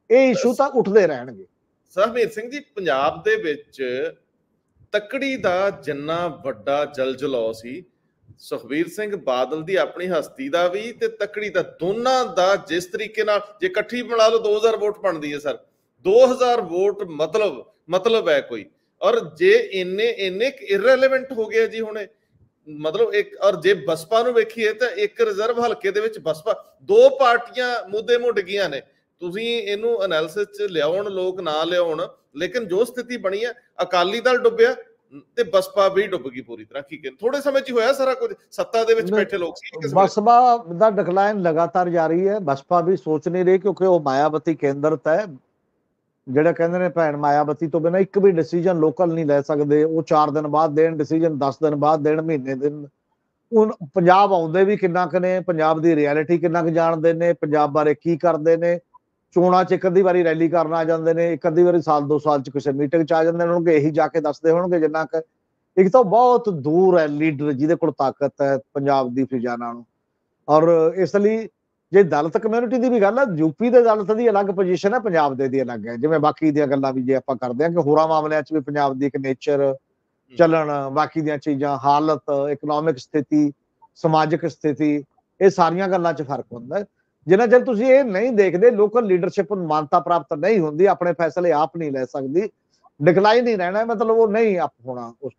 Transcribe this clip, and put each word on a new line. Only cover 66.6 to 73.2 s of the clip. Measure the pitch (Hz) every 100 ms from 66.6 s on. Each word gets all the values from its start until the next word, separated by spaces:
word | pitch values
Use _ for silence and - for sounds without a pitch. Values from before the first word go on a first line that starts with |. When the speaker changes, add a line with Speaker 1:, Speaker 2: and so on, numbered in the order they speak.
| 139 165 190 175
Speaker 1:
ਹੈ | 151
ਲੀਡਰ | 147 160 139 147
ਜਿਹਦੇ | 131 151 170
ਕੋਲ | 160
ਤਾਕਤ | - 135 - 139 -
ਹੈ | 139 135 -
ਪੰਜਾਬ | 143 139 139 127 123
ਦੀ |
ਫਿਜ਼ਾ | 131 131 120 120
ਨਾਲੋਂ। | 120 120 117 _ _ _ _ _ -
ਔਰ | 151 165 165 160 175
ਇਸ | 175 202
ਲਈ | 208 220 214 _ _ _ _
ਜੇ | 185
ਦਲਿਤ | 185 147 160 208
ਕਮਿਊਨਿਟੀ | 220 226 240 247
ਦੀ | 247
ਵੀ | 233
ਗੱਲ | 196
ਹੈ, | 233